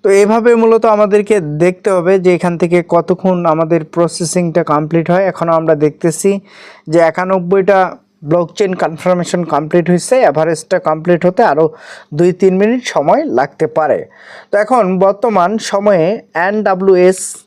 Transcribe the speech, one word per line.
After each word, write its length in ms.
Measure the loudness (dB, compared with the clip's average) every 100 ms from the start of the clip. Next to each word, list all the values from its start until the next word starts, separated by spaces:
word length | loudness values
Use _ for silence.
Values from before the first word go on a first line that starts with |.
তো 40 | 2
এইভাবে 400 | 2 4 2 2 4
মূলত 220 | 4 2 2 2
আমাদেরকে 400 | 2 0 0 -2 -2 0
দেখতে 240 | 0 0 -2
হবে 220 | 0 2 2
যে 60 | 2 0
এখান 160 | -2 -2
থেকে 160 | 0 0 0
কতক্ষণ 420 | -2 0 -2 0 0 0
আমাদের 260 | 0 0 -2 -2
প্রসেসিংটা 680 | -2 -2 -2 -4 -2 -2 -2 0
কমপ্লিট 340 | -2 0 -2 0
হয়। 120 | 0 0
এখনও 200 | -2 -2 0
আমরা 140 | 0 0
দেখতেছি 460 | 0 0 -4 -2 -2 -2 _ -20 -20 -20 -2
যে 60 | 2 2
একানব্বইটা 680 | 0 -2 -2 0 0 2 2 2 -4 _ _ -2
ব্লকচেন 400 | -2 -2 -4 -4
কনফার্মেশন 680 | -2 -4 -4 -2 -2 -2 -4
কমপ্লিট 420 | -2 -4 0 0 2
হয়েছে, 220 | -2 0 2
অ্যাভারেজটা 540 | 2 2 -2 -2 -4 -4 -2
কমপ্লিট 320 | -4 0 0 2
হতে 160 | 2 0
আরও 120 | 2 0 -4 -20 -20 _ 0
দুই 120 | 0 2
তিন 120 | 0 2
মিনিট 220 | 0 -2 -4
সময় 280 | -2 0 0 0 -2
লাগতে 280 | -4 _ -4 -2
পারে। 220 | -2 -2 -6 -20 -20 -20 -4
তো 40 | -4
এখন 180 | 0 0 0 2
বর্তমান 460 | 0 0 0 0 0 -2 -4
সময়ে 360 | -2 0 2 0 -4 _ -4 -2
এনডব্লিউএস 720 | -2 -2 0 2 4 4 0 -10 -16